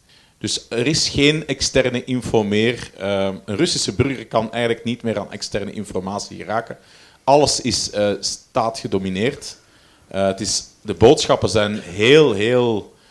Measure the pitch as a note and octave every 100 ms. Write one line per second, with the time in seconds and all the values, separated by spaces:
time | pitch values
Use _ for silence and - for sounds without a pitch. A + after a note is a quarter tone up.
0 | _ _ _ _ G#2 - - A#2 B2+ D#3+
1 | - - C#3+ D#3 - C#3 - C3+ B2 A#2+
2 | - B2+ - A#2 G#2 G#2 A#2 A#2 - -
3 | G2 G2 G2 F#2+ - G2+ F3 - - G2
4 | C3+ A#2+ A2+ A2+ A2 A#2 A#2+ A2+ A2+ A#2+
5 | A#2 G#2 E2 G2+ - G#2 G2+ - F#2+ G2
6 | F#2 G2+ - F#2 F2 A2 - - _ -
7 | - _ - D3 C3+ - B2+ - - G#2
8 | G#2 F#2+ - - _ C3 A2+ - G2+ G2
9 | F#2+ F#2 B2 C#3+ - - _ _ _ _
10 | - F#2+ G2 F#2+ G#2 - - _ G#2+ G2
11 | A2+ D3+ - C3 G#2 G#2 G#2 G#2+ E2+ F2+
12 | A2+ D3+ C#3+ G2+ A2 B2 A#2+ G#2 - _
13 | _